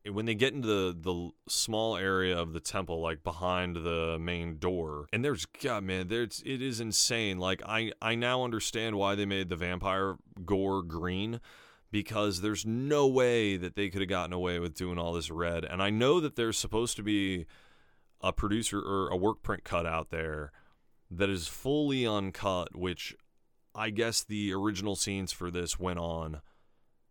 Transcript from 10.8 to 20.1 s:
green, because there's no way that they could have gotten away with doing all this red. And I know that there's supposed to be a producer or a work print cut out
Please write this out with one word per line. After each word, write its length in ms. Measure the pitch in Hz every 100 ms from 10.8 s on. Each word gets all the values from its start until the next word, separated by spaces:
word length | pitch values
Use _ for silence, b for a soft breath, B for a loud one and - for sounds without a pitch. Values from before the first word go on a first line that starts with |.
green, 560 | 85 82 90 92 107 117 B B B B B
because 480 | 104 - 110 104 90
there's 260 | 104 104 110
no 400 | 117 139 147 139
way 500 | 131 123 117 104 95
that 200 | 90 101
they 120 | 101
could 120 | 98
have 100 | 95
gotten 220 | 92 82
away 260 | 90 90 87
with 160 | 87
doing 240 | 78 90 87
all 140 | 85
this 180 | 85 80
red. 340 | 82 85 85
And 160 | 80 90
I 100 | 98
know 280 | 107 127 175
that 160 | 151
there's 240 | - 113 107
supposed 380 | 95 110 120 -
to 80 |
be 420 | 104 104 98 90 82 b b b b b b _
a 120 | 92
producer 480 | - 104 110 113 101
or 300 | - 98 95
a 60 | 90
work 260 | 101 104
print 200 | - 98
cut 240 | - 87 85
out 240 | 80 78